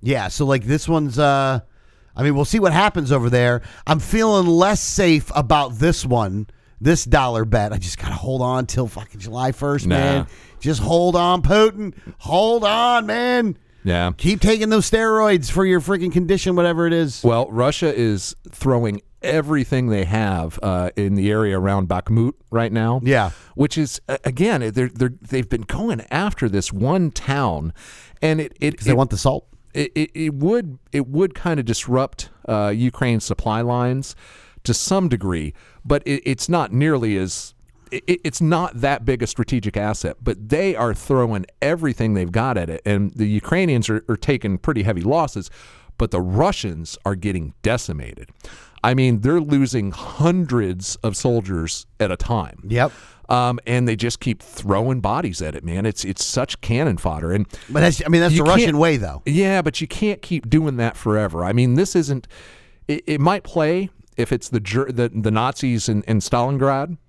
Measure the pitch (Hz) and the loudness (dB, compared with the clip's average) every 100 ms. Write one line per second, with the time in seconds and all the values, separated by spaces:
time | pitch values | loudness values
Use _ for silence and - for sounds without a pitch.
0 | 110 131 95 - 143 135 107 147 - 165 | 0 -2 -2 -2 0 0 2 -2 2 0
1 | 147 123 143 139 135 131 - - _ _ | 0 2 2 4 2 -2 -4 -20 _ _
2 | _ - 143 143 143 220 196 160 208 175 | _ -2 0 2 2 2 4 4 2 2
3 | 139 139 120 123 123 120 - - - 156 | 2 2 4 4 4 0 -4 -16 -2 -2
4 | - 214 220 208 175 165 185 208 - - | 2 2 4 4 4 4 4 2 -2 0
5 | 185 156 - - 127 151 139 117 156 170 | 4 4 2 -2 2 2 2 0 0 2
6 | 131 123 104 98 107 - _ - 120 170 | 0 0 0 -4 -6 -14 _ -2 2 2
7 | 123 143 131 117 110 110 104 101 90 - | 4 4 4 0 2 2 0 -2 -6 -6
8 | - - - 131 123 127 127 - 120 - | -6 -6 -4 -2 -2 -2 -2 -2 -4 -6
9 | 104 107 101 113 131 131 143 143 90 87 | -16 -16 -12 -4 -4 -2 -2 -2 0 2
10 | 139 139 - - - - - 147 104 170 | 2 0 -2 -12 -20 -8 -4 -2 2 2
11 | 175 175 175 180 147 208 220 202 208 - | 4 2 2 2 4 6 4 2 -10 -10
12 | - - - 165 220 233 214 214 240 240 | -18 -16 -2 0 2 2 2 2 2 2
13 | 214 226 247 247 226 165 _ _ 98 87 | 0 -2 0 0 0 -4 _ _ -2 0
14 | 87 87 165 196 208 220 214 220 - 220 | 0 0 0 4 4 4 4 2 4 2
15 | 226 220 214 190 139 - 190 180 151 196 | 2 4 4 2 2 0 2 2 2 -2
16 | 180 165 175 190 - 180 175 165 170 170 | 0 0 0 0 2 2 2 2 2 2
17 | 160 120 120 117 127 110 127 147 165 113 | 0 2 2 2 0 0 0 2 -2 0
18 | 117 104 - - - - 131 123 117 101 | 0 0 -4 -14 -18 -6 0 2 0 -4
19 | - - - 151 147 151 127 131 123 107 | -10 -8 -2 0 0 0 0 0 0 0
20 | 90 107 107 92 82 - 104 90 90 - | 0 0 0 -2 -4 -4 -4 -2 -2 -2
21 | 101 101 98 107 110 95 95 98 92 92 | -2 0 0 0 0 0 0 0 0 -4
22 | - 110 117 - _ 113 117 110 113 127 | 0 0 0 -2 _ -2 0 0 0 0
23 | 123 135 98 - - - 147 - 151 - | 2 2 0 -4 -16 -2 0 0 -4 -4
24 | - 135 - 127 196 185 113 107 127 117 | -6 -4 -4 0 0 2 -2 -2 -2 0
25 | 127 123 117 135 123 120 107 135 220 143 | -2 -2 -6 -4 -2 -4 -4 -4 -2 -4
26 | - 147 202 190 120 98 92 98 120 185 | -4 -2 -2 0 0 0 -2 -2 0 2
27 | 170 - - 139 127 80 160 - - - | 0 -2 -2 0 0 0 -4 -8 -16 -20
28 | - - 156 156 147 - 147 151 104 127 | -20 -2 0 0 -2 -2 -4 -2 2 4
29 | 131 95 139 135 - - _ - 147 - | 4 2 0 -2 -8 -20 _ -6 -4 -2
30 | 156 - 160 139 151 233 185 131 _ 143 | -4 -2 -4 0 0 0 -2 -12 _ -4
31 | 127 143 190 190 180 160 117 113 - 123 | -2 0 0 0 -2 -2 -2 -4 0 0
32 | 135 - - - - 110 104 104 123 - | 0 -6 -16 -14 -4 -2 0 0 -2 0
33 | 131 113 - - - 110 120 123 123 131 | 0 0 -2 -4 -2 -2 0 0 0 -2
34 | 139 - - - - - - 113 - 190 | -6 -14 -20 -20 -20 -14 -2 -2 2 2
35 | 180 117 95 87 76 - - - - 143 | 2 0 -2 -2 -4 -10 -20 -20 -2 0
36 | 139 139 - 131 - 175 127 110 151 147 | 0 -4 -2 -4 -2 -2 0 0 2 2
37 | 113 101 95 - - - - _ - 135 | 0 0 -2 -6 -12 -20 -20 _ -12 -12
38 | - 175 160 - 160 165 175 117 135 143 | -2 -2 -2 -2 0 2 -2 -2 -2 0
39 | 113 127 113 - 120 127 107 101 104 104 | -2 -2 -2 -2 -2 0 -2 -2 -2 -4
40 | - 71 120 95 107 147 196 135 117 107 | -6 -6 -6 -6 -2 0 0 0 0 -2
41 | - 135 120 107 92 _ 139 165 160 120 | 0 2 2 0 -6 _ -2 0 -2 0
42 | 110 101 87 92 127 107 82 80 - 101 | 0 0 0 0 0 -2 -4 -6 -2 0
43 | 101 - 107 104 - 170 185 131 110 110 | 0 -2 0 0 0 0 2 0 0 -4
44 | - 110 - 135 110 92 - 135 101 95 | -2 -4 0 -2 0 -2 -2 0 0 0
45 | 90 151 151 - 90 - - - - - | 0 0 0 -4 -12 -16 -20 -20 -20 -6
46 | - 92 90 95 170 196 107 80 82 - | -2 0 0 2 2 0 -6 -8 -12 -8
47 | - 98 98 92 78 - 107 123 - 76 | -6 -4 -2 -4 -6 -4 -2 0 -2 -8
48 | 60 - - - - - - - 113 131 | -8 -14 -20 -20 -20 -20 -20 -4 0 4
49 | 131 117 113 170 147 143 135 123 98 92 | 4 4 2 2 2 2 2 0 -4 -6
50 | - - 160 180 165 123 101 90 95 - | -12 0 2 2 0 0 0 -4 -8 -6
51 | 113 95 131 120 95 90 82 - - _ | -6 -2 0 0 -2 -4 -4 -8 -12 _
52 | 104 90 - 113 87 - 82 117 139 - | -2 -2 -2 -2 -4 -10 -4 -2 -2 -4
53 | - - - 120 123 123 - 123 123 110 | -20 -20 -2 0 0 -2 -2 0 0 0
54 | 117 - - 107 - - 101 98 117 127 | -2 -4 -4 -6 -8 -12 -2 0 0 -2
55 | 98 123 165 82 82 73 80 87 110 101 | -2 -2 -4 -6 -8 -8 -6 -2 -2 -4
56 | 95 95 - - 131 - - 120 156 90 | -6 -6 -4 -4 -4 -6 -2 0 0 0
57 | - 78 80 95 107 - - 147 170 - | -4 -4 -2 -2 -2 -8 -6 2 4 2
58 | 151 170 175 160 151 185 - 147 165 143 | 2 2 4 4 6 6 4 4 2 2
59 | 90 69 - 151 190 196 160 139 160 - | -2 -8 -2 0 2 2 0 -4 -8 -2
60 | 214 202 - 170 113 151 156 127 117 - | -2 -2 -4 -6 0 2 2 0 -2 -2
61 | - 107 104 80 87 113 123 127 190 185 | 0 0 0 -2 0 2 4 4 2 2
62 | 147 135 - - - - - - - 147 | 0 -2 -6 -20 -20 -20 -20 -20 -6 -6
63 | - 151 147 196 - - 151 175 190 _ | -2 0 2 0 -2 -2 0 0 -4 _
64 | - - 117 123 - 120 98 110 135 123 | -20 -6 -2 -2 -2 -4 -2 -2 -2 -2
65 | 120 110 110 107 120 139 135 120 - 107 | -2 0 0 0 0 -2 -2 -2 0 -2
66 | 101 110 - 123 120 139 135 135 151 170 | 2 0 2 0 0 2 0 0 -4 -10